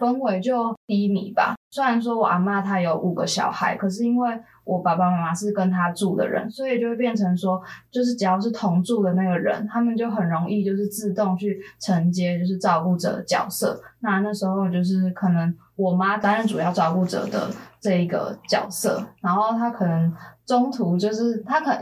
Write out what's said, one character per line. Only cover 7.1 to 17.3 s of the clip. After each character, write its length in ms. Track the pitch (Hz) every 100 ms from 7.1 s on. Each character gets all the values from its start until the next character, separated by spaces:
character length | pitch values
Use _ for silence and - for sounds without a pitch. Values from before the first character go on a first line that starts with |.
成 220 | 220 185 180
说， 240 | 196 185 - - -
就 120 | 247
是 120 | 247
只 100 | 247
要 160 | 190 202
是 100 | 233
同 320 | 226 202 170
住 200 | 185 226
的 100 | 190
那 100 | 180
个 160 | 185 175
人， 300 | - - 214
他 80 | 233
们 120 | 240
就 160 | 226 233
很 160 | 208 170
容 200 | 165 180
易 140 | 208
就 100 | 196
是 120 | 196 202
自 260 | - 208
动 240 | 185 196 185
去 240 | 202 196 - -
承 320 | - 175 175
接 280 | 180 175 175
就 80 | 180
是 100 | 185
照 260 | 208 214
顾 140 | 180 175
者 200 | 180 -
的 60 |
角 220 | - - 190
色。 280 | - 190 - - _
那， 200 | 220 196
那 120 | 208
时 140 | 208 185
候 200 | 196 190
就 120 | 180
是 280 | 180 190 185
可 180 | 180 190
能 260 | 170 170 170 _ -
我 160 | 190
妈 240 | 180 190 208
担 220 | 202 220
任 80 | 220
主 120 | -
要 140 | 175
照 220 | 180 165
顾 100 | 180
者 220 | 175 -
的 240 | -